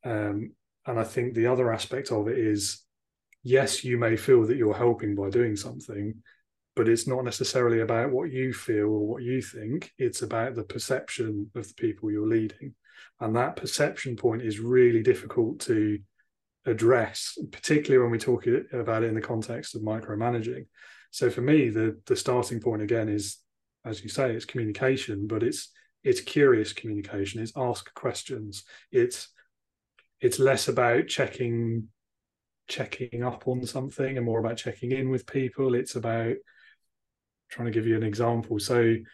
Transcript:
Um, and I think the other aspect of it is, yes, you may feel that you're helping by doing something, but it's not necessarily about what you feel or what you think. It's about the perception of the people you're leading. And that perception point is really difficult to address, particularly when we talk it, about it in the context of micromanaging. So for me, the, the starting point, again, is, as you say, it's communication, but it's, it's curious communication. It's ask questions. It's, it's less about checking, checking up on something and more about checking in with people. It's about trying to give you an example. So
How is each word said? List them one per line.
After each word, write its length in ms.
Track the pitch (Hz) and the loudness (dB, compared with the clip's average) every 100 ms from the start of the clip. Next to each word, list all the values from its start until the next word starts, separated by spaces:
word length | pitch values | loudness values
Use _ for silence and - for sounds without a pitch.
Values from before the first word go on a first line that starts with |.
Um, 460 | 123 107 104 101 123 - _ _ - | -6 -4 -2 -4 -8 -14 _ _ -4
and 140 | 117 | -2
I 40 | |
think 300 | 107 - 120 | -2 -2 -2
the 140 | 113 117 | 2 2
other 240 | 127 123 | 4 2
aspect 400 | 113 - 127 135 | 0 -4 -6 -2
of 160 | 113 104 | -2 0
it 100 | 127 | 0
is, 440 | 113 104 101 - _ _ _ _ _ _ | 0 0 -2 -8 _ _ _ _ _ _
yes, 420 | 123 131 135 - | 2 4 4 -2
you 140 | 131 120 | -2 0
may 180 | 117 110 | 2 0
feel 300 | - 123 110 | 6 6 6
that 100 | 131 | 2
you're 180 | 107 | 2
helping 400 | 104 120 113 107 | 4 2 2 -2
by 160 | 101 98 | -2 0
doing 260 | 113 120 101 | 2 2 0
something, 580 | 98 120 - 101 104 110 _ _ _ _ _ - | -6 -12 -12 -8 -8 -8 _ _ _ _ _ 0
but 120 | 113 | 4
it's 200 | 117 - | 4 2
not 160 | 127 | -2
necessarily 560 | 123 117 127 131 120 117 | -2 -4 -2 2 4 4
about 320 | 110 113 131 | 2 0 2
what 180 | 127 165 | 0 -2
you 220 | 131 131 | -2 -4
feel 340 | 120 - 107 104 | -4 -2 0 2
or 200 | 107 104 | 0 -2
what 160 | 120 | -4
you 200 | 123 131 | -2 -4
think. 480 | 113 110 107 156 - _ | -4 -10 -6 -6 -8 _
It's 240 | 123 - | -4 -2
about 320 | 113 113 120 | -4 -2 -2
the 80 | 117 | -4
perception 880 | 104 120 - 131 - - 110 107 104 123 | -8 -8 -4 -4 -4 -6 -4 -4 -6 -10
of 100 | 110 | -12
the 80 | |
people 360 | - 110 101 107 | -4 -4 -2 -4
you're 180 | 104 107 | -2 2
leading. 460 | 113 110 - 139 - _ - - _ | 2 0 -6 -16 -18 _ -20 -20 _
And 140 | 113 | -2
that 220 | 113 135 - | 0 0 -4
perception 600 | - - 151 202 135 117 | -6 0 0 0 -8 0
point 260 | 120 113 | 0 0
is 180 | 117 104 | -4 -4
really 420 | 113 127 123 113 | 2 8 8 8
difficult 580 | 113 117 107 - 113 - | 4 2 0 0 0 -2
to 380 | - 110 107 104 98 _ _ _ _ _ - | 0 2 2 -2 -6 _ _ _ _ _ -2
address, 680 | 113 110 127 107 - - - - | 2 6 6 2 -4 -10 -10 -12
particularly 520 | - - 151 147 131 | -10 0 0 4 4
when 100 | 120 | 4
we 60 | 113 | 0
talk 280 | - 120 - | 0 0 2
it, 200 | 117 - | 0 0
about 300 | 127 110 110 | -6 -2 0
it 60 | 113 | 0
in 60 | |
the 60 | 110 | -2
context 540 | - 113 110 117 - | -4 -6 -4 -8 -10
of 80 | 113 | -8
micromanaging. 840 | 107 110 113 104 117 120 110 127 - _ - - _ | -4 -4 -6 -2 -2 -2 -4 -8 -12 _ -20 -20 _
So 200 | - 123 | -2 0
for 100 | 117 | 0
me, 280 | 123 156 123 | 4 4 4
the, 300 | 107 110 107 - | 2 0 -2 -2
the 100 | 123 | -2
starting 440 | - 123 120 117 | 2 0 0 -2
point, 220 | 120 107 | -2 -2
again, 260 | 104 117 107 | 0 0 0
is, 300 | 104 101 - _ _ _ _ | -2 -4 -12 _ _ _ _
as 180 | 117 101 | -12 -10
you 60 | 101 | -8
say, 240 | 120 131 | -2 -2
it's 120 | 110 | -2
communication, 840 | - 123 107 104 131 131 - 101 104 | -6 -4 -4 0 0 0 -2 -6 -4
but 160 | 110 | 0
it's, 300 | 139 - - _ _ _ | 0 -2 -10 _ _ _
it's 160 | - - | 0 0
curious 520 | - 151 139 117 107 | 0 4 6 6 2
communication. 680 | - 113 104 98 101 98 110 | -4 -6 -6 -6 -6 -6 -6
It's 120 | 110 135 | -8 -4
ask 360 | 127 120 - | -2 -2 -8
questions. 720 | - 127 117 - 127 107 98 - - _ | -8 -6 -6 -8 -10 -10 -14 -18 -20 _
It's, 360 | 123 120 - - _ _ _ _ _ _ _ _ _ | 2 2 -2 -14 _ _ _ _ _ _ _ _ _
it's 180 | 123 131 | 0 4
less 300 | 135 131 - | 4 4 0
about 400 | 120 120 117 - | 2 4 2 0
checking, 800 | - 131 - 120 117 117 113 110 _ _ _ _ _ _ _ - | -2 -2 -2 -4 -2 -2 -2 -6 _ _ _ _ _ _ _ -12
checking 540 | - - - 123 120 | -8 -8 -8 -8 -4
up 240 | 123 120 - | -4 -4 -4
on 180 | 127 123 | -4 -4
something 500 | 139 135 - 135 131 | -6 -8 -4 -4 -2
and 80 | |
more 160 | 120 113 | -2 0
about 160 | 113 113 | -2 -4
checking 360 | 123 - 123 | -8 -8 -4
in 180 | 131 131 | -2 0
with 160 | 127 - | -2 -2
people. 480 | 135 127 - 135 | -4 -4 0 0
It's 200 | 120 139 | 2 -2
about 420 | 135 117 117 113 - - _ - _ _ _ _ _ _ _ _ | -4 -2 0 0 -4 -8 _ -20 _ _ _ _ _ _ _ _
trying 160 | - 117 | -6 -2
to 60 | |
give 140 | 110 110 | 0 2
you 100 | 113 | 2
an 60 | |
example. 560 | 110 104 117 117 113 107 | 2 0 0 0 -2 -4
So 380 | - 120 117 113 - | 2 4 4 4 -2